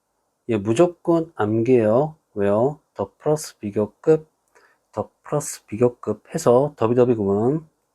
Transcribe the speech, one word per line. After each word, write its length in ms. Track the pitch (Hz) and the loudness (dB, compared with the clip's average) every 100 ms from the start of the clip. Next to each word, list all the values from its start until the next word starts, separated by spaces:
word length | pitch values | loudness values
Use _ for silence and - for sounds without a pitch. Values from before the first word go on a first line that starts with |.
| _ _ _ _ - | _ _ _ _ -6
얘 80 | 110 | -4
무조건 760 | 107 113 175 - - 170 165 | 0 2 0 0 -2 -2 -2
암기해요. 800 | - 104 113 117 123 107 117 151 - _ | -6 -2 0 2 2 4 2 0 -6 _
왜요? 440 | 104 101 104 156 277 _ | -4 0 2 0 -4 _
더 160 | - 98 _ | -10 -10 _
플러스 400 | - 151 - - | -4 -4 -4 -14
비교급, 680 | 104 107 104 _ - 156 156 _ _ _ _ _ _ | -8 -4 -4 _ 0 0 -2 _ _ _ _ _ _
더 180 | - - _ | -10 -10 _
플러스 420 | - 151 151 - _ | -8 -8 -6 -12 _
비교급 680 | 104 123 - - 107 - | 0 0 0 -8 -8 -8
해서 400 | 170 127 120 147 - | -2 2 4 2 -2
더비더비 380 | 113 123 123 | 0 2 2
구문 500 | 113 98 101 120 156 156 _ _ | 2 0 0 0 -2 -6 _ _